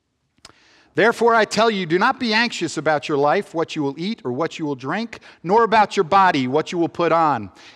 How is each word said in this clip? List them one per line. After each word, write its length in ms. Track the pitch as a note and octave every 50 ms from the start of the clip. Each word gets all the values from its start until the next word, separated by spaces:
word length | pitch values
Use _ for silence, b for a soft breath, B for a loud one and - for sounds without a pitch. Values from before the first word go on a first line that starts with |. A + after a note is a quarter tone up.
| _ _ _ _ _ _ _ _ b b b b b b b b b b _
"Therefore 400 | - F3+ A3+ A3+ - A3+ A#3 A3+
I 120 | A#3 G#3+
tell 260 | - - G3+ G#3+ A#3
you, 140 | A3 F#3+ F#3
do 120 | D#3 D#3+ F3+
not 220 | G3+ B3 C4 C4
be 140 | C4 A#3 G#3+
anxious 440 | A3 A#3 A#3 - - F3+ D#3 - -
about 300 | C#3+ D3+ D#3 D3 - -
your 100 | D#3+ C#3
life, 360 | C#3+ D3 D#3 F#3+ G3 - -
what 220 | D#3+ E3 D#3 -
you 60 | E3
will 160 | D3 C#3 C#3 C#3+
eat 240 | E3 G3 A3+ - -
or 60 | C3
what 280 | B2 B2+ E3 D#3 - -
you 60 | E3
will 100 | D3 C#3+
drink, 440 | B2+ B2 C3+ D#3+ G3+ A3+ A#3 - - B B B B
nor 220 | - D#3+ F#3+ A3+ A#3
about 320 | A3 G3 A3+ G#3 F#3+ -
your 80 | G3 F#3+
body, 440 | D3+ F#3+ G3 F#3+ F3+ F3 D3 C3 B2
what 240 | C3 D3+ D#3 -
you 60 | - F3
will 120 | E3+ D#3
put 220 | - - F3 E3
on. 380 | D#3+ E3 E3 D3+ C#3 A#2 G#2 F#2 B B B B B